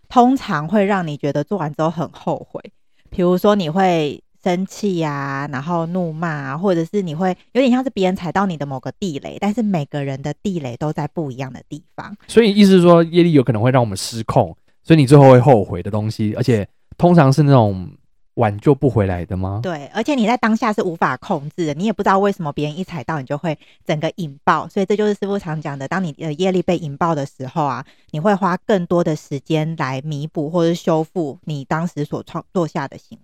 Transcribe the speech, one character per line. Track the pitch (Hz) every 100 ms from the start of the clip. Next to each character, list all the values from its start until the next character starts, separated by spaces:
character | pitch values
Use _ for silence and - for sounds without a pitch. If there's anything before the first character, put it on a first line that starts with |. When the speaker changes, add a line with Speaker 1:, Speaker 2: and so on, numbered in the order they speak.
| _
Speaker 1:
通 | 254 247 269
常 | - 160 156
会 | 208 196
让 | 202 170
你 | 147
觉 | 147
得 | 139
做 | - 202
完 | 147
之 | 147
后 | 156
很 | 165 151
后 | - - 143 -
悔。 | - - _ _ _ _
比 | -
如 | 175 180
说 | 202 208
你 | 160
会 | 165 190 170 147 - _ _
生 | 196 180 190
气 | - 208 175
啊， | 156 143 139 139 143
然 | 135
后 | 143 175 165
怒 | 180 170
骂 | 156 170
啊， | 151 135 143
或 | 202
者 | 170 165
是 | 208
你 | 185
会 | 151 185 180 _
有 | 233
点 | 269
像 | 247
是 | 262
别 | - 185
人 | 185
踩 | 170
到 | 165 202
你 | 160
的 | 143
某 | 135
个 | 131 -
地 | 202 139
雷， | 76 71
但 | 202
是 | 208
每 | 214 185 143
个 | 147 139
人 | 135
的 | 143 147
地 | 214 175
雷 | 131 117
都 | 151
在 | 156 147
不 | - 147
一 | 123
样 | 135
的 | - -
地 | 147 - -
方。 | - 208 -
Speaker 2:
所 | -
以 | 233
意 | 202
思 | 202 190
是 |
说， | 175 170
业 | 165 170
力 | 170
有 | 147
可 | 120
能 | 117
会 | 123
让 | 127
我 | 117
们 | 95
失 | - 117
控， | 110 139 95 82 _ _
所 | - 160
以 |
你 | 127
最 | 143
后 | 135
会 | 127
后 | 123 120 92
悔 | 90
的 | 95
东 | 104 107
西， | - 107 -
而 |
且 | 131 113 95 _ _ -
通 | 175
常 | 175 135
是 | 135
那 | 143
种 | 135 110 95 87 - _ _ _ -
挽 | 113 101
救 | 156
不 | 135 143
回 | 117 95
来 | 87 82
的 | 92
吗？ | 92 101
Speaker 1:
对， | 180 156 139
而 | -
且 | 226 277
你 | 214
在 | -
当 | 226 220
下 | 233
是 | 208
无 | 185 165
法 | 175 127
控 | - 175 143 -
制 | 160
的， |
你 | 147
也 | 208
不 | 214
知 | 202
道 | 196
为 | 202
什 | 196
么 | 160
别 | 143 147
人 | 151
一 | 185
踩 | 170
到 | 120 160
你 | 127
就 | 143
会 | 175 151 _ _ -
整 | 156
个 | 160 -
引 | 160 139 -
爆， | 160 165
所 | -
以 | 190
这 | 208
就 | 214
是 |
师 | 208 196
父 | 202
常 | 175 156
讲 | 151 139
的， | 135
当 | 175
你 | 180
的 | 139 160
业 | 147 190
力 | 180
被 | 170 175
引 | 151 139
爆 | 170
的 | 156 143
时 | - 127
候 | 170 147
啊， | 123 - _ _
你 | 151
会 | 180
花 | 196 190 180 -
更 | 202 175
多 | 175
的 | 175
时 | 151 - 139
间 | - 156 156 160
来 | 135 135 151
弥 | 147 156
补 | - 147
或 | 175 165
者 |
修 | 170 - 156
复 | 160 190 151 117
你 | - 151 131
当 | 160 170
时 | - 147
所 | 139
创-， | 107 170 -
做 | 196 156
下 | 175 139
的 | -
行 | - -